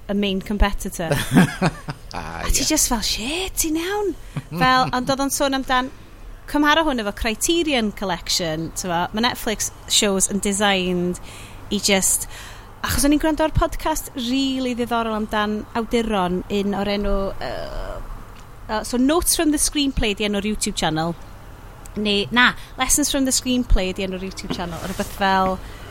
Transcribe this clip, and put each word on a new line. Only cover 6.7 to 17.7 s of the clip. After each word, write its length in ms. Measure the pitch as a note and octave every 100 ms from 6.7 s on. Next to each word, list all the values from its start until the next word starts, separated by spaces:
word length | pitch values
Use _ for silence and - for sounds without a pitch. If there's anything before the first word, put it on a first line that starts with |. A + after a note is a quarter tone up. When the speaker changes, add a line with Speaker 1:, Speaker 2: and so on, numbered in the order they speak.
| D4+
Speaker 1:
hwn 160 | D#4 B3
efo 120 | G3+
Criterion 800 | - A#3 G#3+ - E4+ D#4+ B3+ G#3+
Collection, 800 | - G3 E3+ - - E3 D#3+ E3 -
t'mo, 320 | F#3 E3+ D3+
ma' 80 | A3
Netflix 500 | A#3+ - - G3+ - - -
shows 400 | - G#3+ F#3+ -
yn 80 | G3+
designed 800 | G3+ G3 G#3 G3 F3+ F3+ F3+ F3+ - - - - -
i 80 | G#3
jyst, 480 | - F#3+ - - - - - - - -
achos 220 | - -
o'n 80 | C#4
i'n 80 | D4
gwrando 240 | D#4+ D#4
ar 60 | D#4
podcast 600 | - E4 - E4 D4+ -
rili 600 | C#4 A#3 C4+ C4+ C4 B3+
ddiddorol 400 | A#3+ A#3 A#3 A3+ G#3+
amdan 500 | G#3+ G#3+ G#3 G#3+ -
awduron, 680 | A#3+ A3 A#3+ A3+ G3+ F3+ F3+ -
un 240 | G3+ G3+
o'r 120 | G3 G3+
enw, 260 | G3+ G#3 G3 G3 -
yy, 600 | B2+ F#2+ D2+